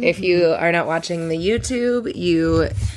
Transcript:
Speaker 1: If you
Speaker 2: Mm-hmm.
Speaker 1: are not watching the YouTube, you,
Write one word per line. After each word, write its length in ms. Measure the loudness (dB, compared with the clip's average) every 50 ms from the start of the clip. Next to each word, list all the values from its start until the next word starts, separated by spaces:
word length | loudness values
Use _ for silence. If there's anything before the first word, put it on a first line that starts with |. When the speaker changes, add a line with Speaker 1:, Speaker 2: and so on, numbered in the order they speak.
| 0
Speaker 1:
If 160 | 0 0 0
you 200 | 0 2 2 4
Speaker 2:
Mm-hmm. 240 | 4 2 2 2 0
Speaker 1:
are 80 | 0
not 160 | 0 0 0
watching 420 | -2 -2 -4 -4 -4 -6 -4 -4 -4
the 80 | -4
YouTube, 760 | -2 0 0 0 0 -2 -2 -2 -2 0 0 0 -2 -2 -4 -6
you, 540 | -2 0 2 2 4 4 2 2 2 2 0 -2 -2 -4 -4 -4